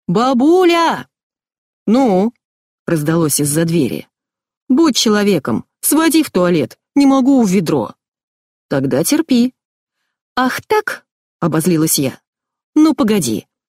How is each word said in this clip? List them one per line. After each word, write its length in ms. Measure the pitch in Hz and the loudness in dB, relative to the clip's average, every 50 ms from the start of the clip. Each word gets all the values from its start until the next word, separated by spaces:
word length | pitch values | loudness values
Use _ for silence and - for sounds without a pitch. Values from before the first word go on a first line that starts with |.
| - | -8
«Бабуля!» 1000 | - 170 214 247 269 269 233 269 311 349 370 359 339 339 339 330 302 202 131 - _ _ _ _ _ _ _ _ _ _ _ _ _ _ _ - | -4 -2 0 0 0 0 2 2 2 4 4 4 2 2 2 0 -2 -2 -6 -10 _ _ _ _ _ _ _ _ _ _ _ _ _ _ _ -2
«Ну?» 480 | 196 220 262 277 226 185 180 202 240 _ _ _ _ _ _ _ _ _ _ - | 0 2 2 2 2 2 0 0 -2 _ _ _ _ _ _ _ _ _ _ -6
раздалось 560 | - 170 156 147 160 165 170 160 147 - - | -4 -4 -2 -2 -2 0 0 0 -2 -2 -2
из-за 240 | 147 143 143 165 170 | -4 -2 -2 -2 -2
двери. 420 | 165 165 170 131 107 78 - - _ _ _ _ _ _ _ _ _ _ _ _ - | 0 0 -2 -2 -2 -4 -8 -12 _ _ _ _ _ _ _ _ _ _ _ _ -2
«Будь 260 | 254 294 330 302 226 | 0 2 2 2 0
человеком, 680 | - - 226 208 208 202 208 190 147 - - 110 - - _ _ - | 0 0 0 0 2 2 0 0 0 -2 -4 -6 -6 -6 _ _ -8
своди 420 | - - 285 311 320 330 262 320 277 | -4 -2 0 2 2 2 2 0 0
в 80 | - | 0
туалет, 480 | - 185 180 175 180 156 123 - - _ _ _ - | -2 0 0 0 0 0 -2 -4 -8 _ _ _ 0
не 100 | 285 285 | 2 4
могу 360 | 269 269 269 247 277 277 254 226 | 4 4 2 2 2 2 2 2
в 60 | 185 | 2
ведро». 440 | 180 208 160 147 156 131 104 - - _ _ _ _ _ _ _ _ _ _ _ _ _ _ - | 0 0 0 0 -2 -4 -4 -6 -12 _ _ _ _ _ _ _ _ _ _ _ _ _ _ -4
«Тогда 340 | 143 139 135 135 127 135 170 | -4 -2 -2 -2 -2 -2 -2
терпи». 500 | - 294 320 320 - 262 233 240 254 _ _ _ _ _ _ _ _ _ _ _ _ _ _ _ _ - | 0 -2 -2 0 0 0 0 0 -2 _ _ _ _ _ _ _ _ _ _ _ _ _ _ _ _ -4
«Ах 260 | 247 254 254 - - - | -2 -2 -2 -4 -6 -6
так?» 400 | - 427 427 - - - - _ _ _ _ _ _ _ - | -2 -2 -2 -2 -4 -10 -10 _ _ _ _ _ _ _ -6
обозлилась 580 | 170 165 156 160 151 185 170 151 160 156 - 160 | -4 -2 -2 -2 0 0 0 0 0 -2 -2 -2
я. 220 | 139 123 - - _ _ _ _ _ _ _ _ _ _ - | -4 -4 -6 -10 _ _ _ _ _ _ _ _ _ _ 0
«Ну 200 | 302 311 320 285 | 2 2 2 2
погоди, 540 | - 269 202 220 196 143 120 107 - - _ _ _ _ | 0 0 0 0 -2 -2 -4 -6 -8 -10 _ _ _ _